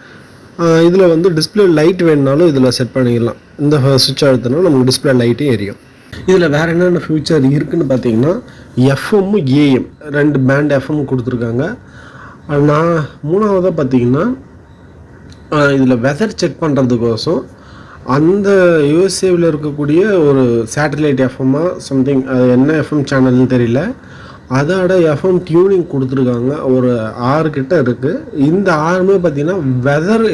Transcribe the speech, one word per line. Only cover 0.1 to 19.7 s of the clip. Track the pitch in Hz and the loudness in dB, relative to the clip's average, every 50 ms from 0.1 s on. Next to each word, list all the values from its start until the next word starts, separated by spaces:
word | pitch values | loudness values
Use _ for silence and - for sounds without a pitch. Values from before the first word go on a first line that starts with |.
| - - - - - - - - - - | -20 -20 -20 -20 -20 -20 -20 -16 -6 -2
ஆ, | 170 | 0
இதுல | 165 165 160 165 170 175 196 185 | 2 4 4 4 4 4 4 4
வந்து | 175 165 160 175 196 | 4 4 2 2 0
டிஸ்ப்ளே | 165 160 156 - - 208 202 180 165 | 0 -2 -4 -2 0 2 2 2 4
லைட் | 151 156 175 196 180 | 2 2 2 2 2
வேணும்னாலும் | 175 165 156 143 139 135 139 151 175 170 143 | 2 2 2 2 2 2 2 2 2 2 2
இதுல | 135 127 127 | 2 2 2
செட் | 120 - 127 113 - | 2 0 -4 -4 -2
பண்ணிக்கலாம். | 135 127 120 120 117 117 117 - - - - - - | -2 0 0 0 0 -2 -2 -4 -8 -16 -18 -8 -4
இந்த | 147 147 151 | 0 0 2
சுவிட்ச் | 147 127 139 139 127 - - 131 - 156 | 2 2 2 2 2 0 -2 -2 0 0
அழுத்தினா | 139 131 120 110 120 131 160 | 2 2 0 0 -2 -2 0
நமக்கு | 190 175 147 131 123 | 0 2 2 2 2
டிஸ்ப்ளே | 127 123 - - 147 131 | 0 0 -2 0 0 0
லைட்டும் | 123 117 120 117 - 147 143 | 2 2 0 0 0 -2 -2
எரியும். | 120 101 101 98 101 - - - - - - - - - - | -2 -2 -4 -8 -12 -14 -20 -20 -20 -20 -20 -20 -18 -6 -2
இதுல | 185 185 185 | 0 2 2
வேற | 175 156 143 147 165 | 2 2 0 0 -2
என்னென்ன | 165 165 170 180 180 175 160 135 | -2 0 0 0 0 0 -2 -2
ஃபியூச்சர் | - 156 156 135 - 165 151 131 135 | -4 -4 -4 -2 0 0 2 2 2
இருக்குன்னு | 143 151 156 - - 170 151 135 135 | 2 0 -2 -2 -2 -2 -2 0 -2
பார்த்தீங்கன்னா | 120 - 123 110 110 127 156 185 247 - - - - - - - | -2 0 0 0 0 0 0 -2 -4 -6 -14 -20 -20 -20 -6 -2
எஃப் | - 127 135 135 - - - | 0 2 2 0 0 -2 0
எம், | 220 202 190 190 214 208 151 | 0 0 2 0 0 0 0
ஏ | 127 131 147 147 139 | 2 2 2 4 4
எம் | 131 117 - - - - | 2 0 -2 -4 -12 -18
ரெண்டு | - 151 143 147 143 151 143 139 | -12 -6 -2 0 0 0 2 2
பேண்ட் | 131 127 135 143 151 147 | 2 2 0 0 0 0
எஃப் | 143 135 131 - | -2 -2 -2 -4
எம் | 156 151 139 | -4 -4 -4
கொடுத்துருக்காங்க. | 127 135 127 113 127 123 113 120 117 113 120 143 185 240 - - - - - - - - - - - - - - - 151 143 | -4 -4 -4 -4 -4 -6 -4 -4 -4 -4 -4 -4 -4 -6 -10 -16 -20 -20 -20 -20 -20 -20 -20 -20 -20 -20 -18 -10 -4 -2 0
நான் | 143 147 147 151 165 170 170 160 143 - - - - 147 | 2 2 2 2 0 0 0 -2 -4 -6 -10 -10 -6 -4
மூணாவதா | 175 202 220 208 196 185 175 190 170 | -2 0 0 0 0 0 0 0 -2
பார்த்தீங்கன்னா, | 156 143 127 135 127 120 120 127 147 180 247 262 - - - - - - - - - - - - - - - - - - - - - - - 160 | -2 -2 0 0 0 2 2 0 0 0 -2 -4 -8 -12 -18 -20 -20 -20 -20 -20 -20 -20 -20 -20 -20 -20 -20 -20 -20 -20 -20 -20 -20 -10 -4 -2
ஆ, | 151 147 | 0 2
இதுல | 143 139 139 131 127 127 117 | 2 2 2 2 2 2 0
வெதர் | 113 135 147 147 220 214 196 | 0 -2 -2 -2 -4 -4 -4
செக் | - 185 160 131 - 170 | -4 -4 -4 -4 -4 -4
பண்றதுக்கோசம் | 156 139 135 135 120 123 113 117 117 113 110 - 151 175 254 - - - - - - - - - - - - - | -2 0 0 0 0 0 0 0 -2 -2 -2 -2 -4 -4 -4 -6 -10 -16 -20 -20 -20 -20 -20 -20 -20 -20 -12 -6
அந்த | 120 127 139 156 170 196 208 196 196 202 190 180 175 170 160 143 143 | -2 0 2 2 2 2 2 2 2 4 4 4 4 4 2 2 2
யூ | 151 170 | 2 2
எஸ் | 190 190 180 - - | 0 0 -2 -2 -2
ஏவில் | 185 180 175 170 165 151 | 0 2 2 2 0 0
இருக்கக்கூடிய | 147 147 151 | -2 -4 -6